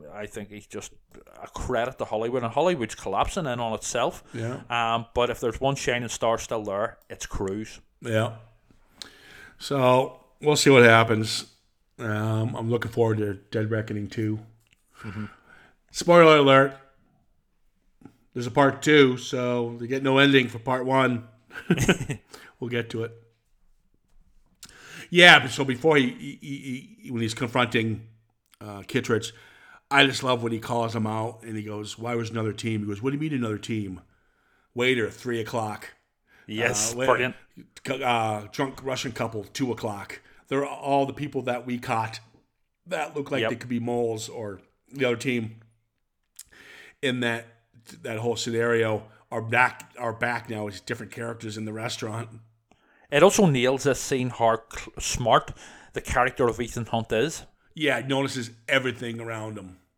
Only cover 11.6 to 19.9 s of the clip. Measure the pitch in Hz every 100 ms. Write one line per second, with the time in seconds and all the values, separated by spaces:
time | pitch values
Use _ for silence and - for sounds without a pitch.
11.6 | _ _ _ - 117 107 110 110 113 -
12.6 | 113 120 110 - 113 107 104 98 - 110
13.6 | 107 110 110 107 101 - 110 107 110 _
14.6 | _ _ _ - 110 98 104 - _ -
15.6 | _ _ _ - - 175 160 151 135 135
16.6 | 139 - - _ _ _ _ _ _ _
17.6 | _ _ _ _ - _ _ 123 120 127
18.6 | 139 139 156 151 135 127 - 131 123 123
19.6 | 117 117 120